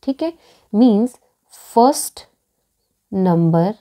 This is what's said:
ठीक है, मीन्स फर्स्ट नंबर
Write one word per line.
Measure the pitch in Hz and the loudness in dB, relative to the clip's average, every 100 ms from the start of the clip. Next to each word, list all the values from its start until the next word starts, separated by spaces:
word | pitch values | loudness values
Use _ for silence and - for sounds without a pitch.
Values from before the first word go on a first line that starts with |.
ठीक | - 269 | -8 -6
है, | 320 330 _ _ _ | -8 -10 _ _ _
मीन्स | 202 254 202 247 - _ _ _ - - | 2 2 2 -2 -8 _ _ _ -20 -6
फर्स्ट | - 247 294 - - - _ _ _ _ _ _ _ _ | 0 2 0 -8 -14 -20 _ _ _ _ _ _ _ _
नंबर | 196 185 170 165 165 175 220 | -4 0 2 2 0 -2 -6